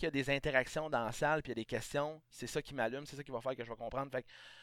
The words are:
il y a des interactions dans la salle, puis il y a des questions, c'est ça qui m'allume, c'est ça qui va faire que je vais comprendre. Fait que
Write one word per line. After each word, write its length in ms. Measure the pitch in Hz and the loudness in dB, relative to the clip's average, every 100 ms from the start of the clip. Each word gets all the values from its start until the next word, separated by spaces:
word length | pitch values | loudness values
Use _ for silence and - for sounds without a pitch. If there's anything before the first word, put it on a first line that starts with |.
il 20 | |
y 60 | 160 | 0
a 20 | |
des 200 | 139 135 | 2 2
interactions 600 | 139 151 131 123 156 156 | 2 4 4 4 0 0
dans 140 | 127 | 2
la 80 | 113 | 2
salle, 300 | - 147 156 | 2 4 4
puis 80 | 127 | 2
il 40 | 113 | -4
y 20 | |
a 20 | |
des 20 | |
questions, 560 | 110 113 - 143 151 156 _ | 0 -2 0 0 0 -4 _
c'est 180 | - 120 | -8 -4
ça 140 | 156 | -2
qui 140 | - | -2
m'allume, 320 | 139 113 131 151 | 0 0 0 -8
c'est 100 | 139 | -10
ça 60 | |
qui 80 | 143 | -6
va 100 | 120 | -4
faire 140 | 131 | -2
que 100 | 123 | -4
je 60 | 117 | -4
vais 60 | 113 | -6
comprendre. 340 | 117 127 139 | -4 -2 -2
Fait 120 | 127 | -4
que 60 | - - - - | -4 -14 -20 -20